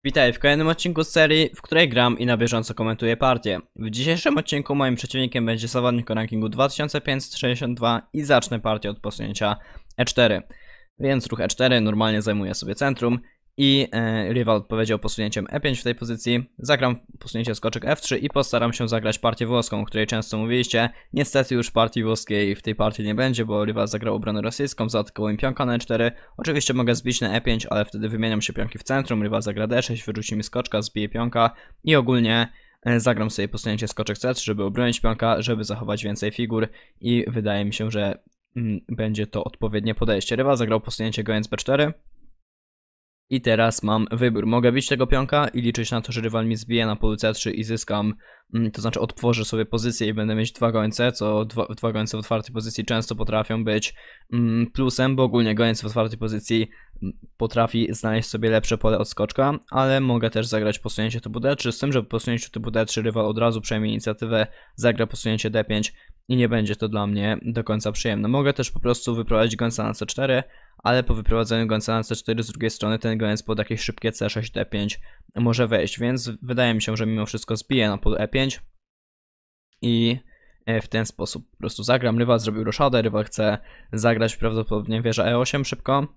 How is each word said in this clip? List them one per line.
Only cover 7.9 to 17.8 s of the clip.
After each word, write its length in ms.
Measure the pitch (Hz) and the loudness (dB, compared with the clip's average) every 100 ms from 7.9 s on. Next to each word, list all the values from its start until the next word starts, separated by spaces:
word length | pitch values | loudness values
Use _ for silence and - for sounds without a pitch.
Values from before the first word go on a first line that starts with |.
| 113 - | 0 -2
i 100 | 156 | -6
zacznę 380 | 143 127 - 117 | 4 4 4 -4
partię 300 | 110 107 101 | -2 -2 -4
od 100 | 101 | -6
posunięcia 560 | 107 - 107 104 104 107 - - - - | -8 -8 -8 -2 -2 -2 -8 -20 -14 -4
E 80 | |
cztery. 380 | 123 - 117 98 - - - - - _ | 0 4 4 4 -4 -20 -20 -20 -20 _
Więc 280 | 135 135 - | 0 0 -2
ruch 140 | 110 | -2
E 80 | 90 | -2
cztery, 320 | - 127 123 | 2 4 4
normalnie 420 | 107 107 110 107 | 4 2 2 2
zajmuję 320 | 107 104 95 | 0 0 -2
sobie 200 | - 82 | -4 -6
centrum 460 | 104 139 127 120 120 - _ _ - | -2 0 2 0 0 -4 _ _ 2
i, 320 | 139 139 131 | 4 4 2
e, 400 | 117 113 110 98 | 0 0 0 0
rywal 240 | 120 113 107 | 0 2 2
odpowiedział 420 | - 113 110 107 | 0 -2 0 0
posunięciem 480 | 107 - 107 104 - | 0 -2 -2 -4 -4
E 100 | 147 | -4
pięć 200 | 143 123 | -2 -2
w 20 | |
tej 120 | 123 | -4
pozycji. 500 | 120 117 113 123 120 123 - | -4 -6 -4 0 0 -2 -8
Zagram 380 | 131 143 127 120 - - | 0 2 2 -2 -8 -18
posunięcie 360 | - 117 117 | -8 -4 -2
skoczek 300 | 107 113 113 | -2 -2 -2